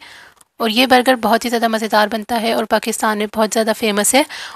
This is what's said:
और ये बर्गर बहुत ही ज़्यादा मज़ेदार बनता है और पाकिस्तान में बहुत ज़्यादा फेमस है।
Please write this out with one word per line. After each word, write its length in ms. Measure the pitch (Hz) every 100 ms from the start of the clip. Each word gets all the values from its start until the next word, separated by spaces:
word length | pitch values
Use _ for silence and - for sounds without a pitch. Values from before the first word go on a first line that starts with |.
| - - - _ _ -
और 100 | 226
ये 160 | 214 262
बर्गर 300 | 254 247 254
बहुत 260 | 220 226
ही 40 | 240
ज़्यादा 200 | 233 226
मज़ेदार 400 | 220 220 214 208
बनता 280 | 220 208 233
है 180 | 226
और 100 | 233 226
पाकिस्तान 520 | 220 240 214 226 214
में 80 | 214
बहुत 240 | - 220
ज़्यादा 200 | 233 220
फेमस 400 | 214 220 202 -
है। 100 | 254 311 - -